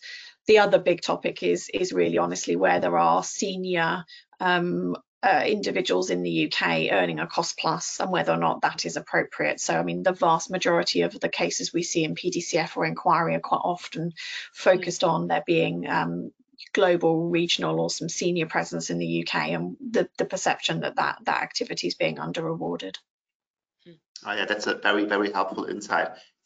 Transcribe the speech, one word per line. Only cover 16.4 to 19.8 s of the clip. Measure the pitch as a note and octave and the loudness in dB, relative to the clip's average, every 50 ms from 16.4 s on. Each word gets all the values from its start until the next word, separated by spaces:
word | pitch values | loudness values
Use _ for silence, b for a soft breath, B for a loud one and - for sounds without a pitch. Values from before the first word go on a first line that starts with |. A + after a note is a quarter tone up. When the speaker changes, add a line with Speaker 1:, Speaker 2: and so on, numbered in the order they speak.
| _ _ _ - - - - | _ _ _ -20 -14 -4 2
Speaker 1:
global, | G#3 F#3+ F3+ F3 E3+ E3+ E3 E3 D#3+ E3+ E3+ | 4 6 6 6 6 4 4 2 2 2 2
regional, | F3 E3+ F3 E3+ - - - D#3+ D#3+ D#3+ | 2 2 2 2 0 0 0 0 0 0
or | E3 F3 | 0 0
some | - - D#3 E3 | -2 -4 -6 -6
senior | - - - F3 F3 E3+ D#3+ | -4 -2 0 0 0 0 0
presence | D#3+ - E3 E3 - F3 E3 E3 - | 0 -2 -2 -2 -2 -4 -6 -6 -4
in | F3 | -4
the | E3+ E3+ | -4 -2
U | E3 E3+ E3 E3 | -2 -2 -2 -2
K | - - E3+ D3+ D#3+ E3+ | -2 -2 -2 -2 -2 -2
and | E3 E3+ F3+ F#3 | -4 -4 -6 -8
the, | - | -10